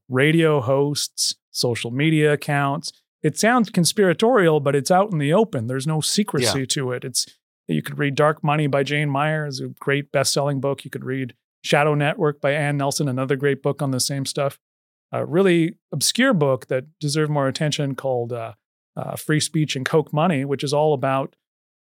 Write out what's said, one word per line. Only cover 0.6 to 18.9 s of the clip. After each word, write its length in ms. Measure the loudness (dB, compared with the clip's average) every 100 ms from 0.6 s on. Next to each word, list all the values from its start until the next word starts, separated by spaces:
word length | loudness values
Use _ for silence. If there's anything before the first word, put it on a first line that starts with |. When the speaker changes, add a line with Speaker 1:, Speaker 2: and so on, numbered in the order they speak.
Speaker 1:
hosts, 760 | 2 0 0 -2 -6 -4 -6 -6 _
social 400 | -4 -2 -2 -4
media 400 | -2 0 2 2
accounts. 600 | 2 0 0 0 -4 -8 -16 _ _
It 160 | -4 0
sounds 320 | 2 2 2
conspiratorial, 880 | 2 2 2 2 4 2 4 4 4
but 160 | 2
it's 160 | 0 2
out 220 | 2 2
in 60 | 0
the 140 | 2
open. 360 | 2 2 -2 -4
There's 180 | -4 -2
no 140 | -2
secrecy 600 | -2 -2 0 0 0 0
Speaker 2:
Yeah. 60 | -2
Speaker 1:
to 200 | -4 -4
it. 140 | -6
It's, 220 | -6 -6 -6 -8 _ _ -4
you 140 | -4
could 160 | -4 -2
read 180 | -2 2
Dark 260 | 2 2
Money 240 | 0 0 2
by 160 | 0
Jane 300 | 0 -2 -2
Mayer, 340 | 0 0 -2 -4
is 140 | -8
a 80 | -10
great 420 | -8 -2 -2 0
best-selling 500 | 0 0 0 -2 -2
book. 240 | -2 -4
You 60 | -8
could 140 | -10
read 300 | -8 -8 -8 -12 _ _
Shadow 300 | 0 2 4
Network 460 | 2 0 0 -2 0
by 100 | -2
Ann 260 | 0 0 0
Nelson, 320 | -2 -2 -2
another 280 | -2 -2 0
great 260 | 0 0
book 180 | -2 -2
on 120 | -2
the 80 | -2
same 260 | -4 -4 -6
stuff. 320 | -4 -4 -6 _ _ _ _ _
A 120 | -6
really 520 | -2 2 4 4 2 -4 _
obscure 420 | -4 -2 2 2
book 320 | 4 2 0 -2
that 320 | -6 -6 _
deserved 320 | -4 -2 0
more 160 | 0 0
attention 480 | -2 -2 -2 -4
called, 380 | -4 -4 -4 -4
uh, 220 | -6 -10 -14 _ _ _